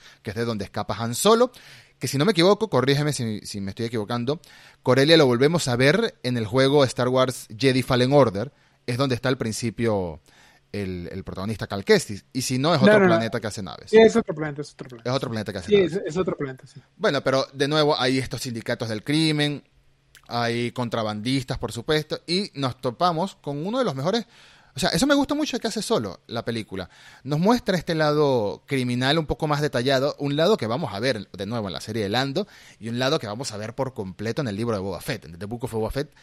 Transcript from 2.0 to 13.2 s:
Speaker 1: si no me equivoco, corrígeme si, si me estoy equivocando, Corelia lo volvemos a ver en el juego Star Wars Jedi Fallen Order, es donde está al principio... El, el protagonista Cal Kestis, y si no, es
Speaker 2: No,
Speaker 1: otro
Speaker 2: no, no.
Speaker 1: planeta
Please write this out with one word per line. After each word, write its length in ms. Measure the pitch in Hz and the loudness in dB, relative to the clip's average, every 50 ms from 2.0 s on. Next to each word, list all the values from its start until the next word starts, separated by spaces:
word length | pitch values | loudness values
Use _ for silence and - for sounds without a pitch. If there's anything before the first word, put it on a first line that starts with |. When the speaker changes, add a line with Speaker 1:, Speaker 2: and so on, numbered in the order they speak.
| - 123 | -6 -4
Speaker 1:
si 80 | - | -2
no 80 | 135 151 | 0 2
me 60 | 208 | 2
equivoco, 380 | 151 160 165 190 202 196 226 202 | 4 4 6 4 4 4 0 0
corrígeme 440 | - 127 123 135 139 143 147 147 135 | 0 2 2 2 2 2 0 -2 -2
si, 260 | - 123 113 107 - - | -2 -4 -4 -6 -6 -8
si 160 | - - 101 | -10 -10 -8
me 80 | 98 95 | -8 -8
estoy 140 | - - 113 | -6 -6 -6
equivocando, 560 | 117 120 113 104 95 120 120 120 123 151 170 - - - - - - - _ - | -4 -4 -4 -4 -4 -4 -2 -2 -2 -4 -4 -8 -16 -20 -20 -20 -20 -20 _ 2
Corelia 320 | 127 123 - 175 156 165 | 4 4 6 6 8 8
lo 100 | 165 151 | 8 8
volvemos 440 | 127 123 117 135 147 170 170 - 143 | 6 6 4 4 2 2 0 0 0
a 80 | 120 | 2
ver 380 | 120 131 139 160 208 226 214 - _ - | 4 4 4 4 2 0 -2 -4 _ -6
en 120 | 127 123 | -4 -4
el 120 | 120 110 | -4 -2
juego 360 | 98 104 131 135 135 143 147 139 | 0 2 2 4 4 6 4 4
Star 240 | 120 - - 120 | 4 2 0 0
Wars 400 | 127 127 127 127 127 123 - - - 110 | 2 2 2 2 2 0 -4 -10 -14 -4
Jedi 240 | 104 135 135 127 131 | 0 2 4 4 2
Fallen 300 | 120 - 135 120 123 127 | 2 2 2 2 4 6
Order, 400 | 143 147 131 113 90 98 113 143 - _ _ _ _ _ _ | 6 6 6 4 2 -2 -6 -8 -10 _ _ _ _ _ _
es 100 | - 113 | -4 -2
donde 180 | 117 139 135 123 | 0 0 0 0
está 140 | 107 - 127 | 0 0 -2
al 80 | 135 | -2
principio... 840 | 123 120 113 104 - - 113 101 - 117 113 107 98 90 85 78 73 _ _ _ _ _ _ _ _ _ _ | -2 -4 -6 -4 -4 -4 -4 -4 -2 0 0 0 0 -2 -4 -8 -12 _ _ _ _ _ _ _ _ _ _
El, 360 | - 104 101 92 92 87 87 - | -8 -8 -6 -6 -6 -8 -8 -10
el 120 | - 95 90 | -10 -12 -12
protagonista 440 | - 87 - 95 110 113 - 117 | -10 -10 -8 -6 -6 -6 -6 -6
Cal 180 | - 101 101 101 | -6 -6 -2 2
Kestis, 400 | - 220 190 - - 104 98 - _ - | 4 4 4 2 -2 -10 -14 -14 _ -8
y 80 | 131 | -6
si 160 | 120 - 127 | -4 -2 -2
no, 160 | 127 139 160 175 | 0 0 2 4
es 80 | 139 | 6
Speaker 2:
No, 60 | 127 | 6
Speaker 1:
otro 120 | 208 214 214 | 8 8 8
Speaker 2:
no, 60 | 196 | 6
no. 60 | 180 170 | 6 4
Speaker 1:
planeta 240 | - | 4